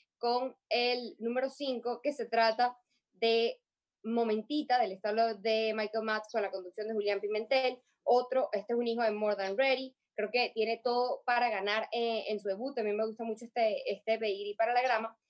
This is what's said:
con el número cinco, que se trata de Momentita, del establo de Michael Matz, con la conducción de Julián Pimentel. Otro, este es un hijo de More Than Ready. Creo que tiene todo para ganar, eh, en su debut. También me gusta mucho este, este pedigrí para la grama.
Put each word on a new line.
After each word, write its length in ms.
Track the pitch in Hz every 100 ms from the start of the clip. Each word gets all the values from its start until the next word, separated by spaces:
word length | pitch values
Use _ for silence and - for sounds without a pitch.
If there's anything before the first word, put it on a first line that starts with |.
| _ _
con 360 | 240 247 262 - -
el 460 | 233 240 247 233 -
número 300 | 226 240 269
cinco, 500 | - 285 240 233 240
que 120 | 190
se 120 | - 233
trata 500 | 233 226 220 247 247 _ _ _
de 460 | _ 226 226 233 254 _ _ _ _
Momentita, 760 | 220 233 233 214 214 302 294 247
del 140 | 208
establo 420 | 190 214 220 226 208
de 380 | 214 220 220 214
Michael 300 | 208 226 220
Matz, 240 | 214 214
con 100 | 226
la 80 | 196
conducción 380 | 190 180 196 214
de 60 |
Julián 260 | 220 202 196
Pimentel. 600 | 202 214 220 262 254 254 _ _
Otro, 460 | - 247 247 254 -
este 200 | 202 196
es 60 | 240
un 80 | 240
hijo 160 | 226
de 80 | 226
More 240 | 214 214 202
Than 220 | 196 196
Ready. 380 | 269 262 262 - _ -
Creo 140 | 202
que 180 | 240 226 220
tiene 260 | 220 226
todo 380 | 247 240 247 - -
para 240 | 240 240
ganar, 380 | 208 202 214 220
eh, 340 | 233 233 226 -
en 100 | 214
su 80 | 202
debut. 260 | 190 262
También 240 | 277 214 208
me 80 | 220
gusta 180 | 220
mucho 220 | 226 220 233
este, 460 | 247 220 190 175
este 260 | 196 - 220
pedigrí 380 | 220 196 202 202
para 180 | 226
la 80 | 247
grama. 340 | 254 226 226 - _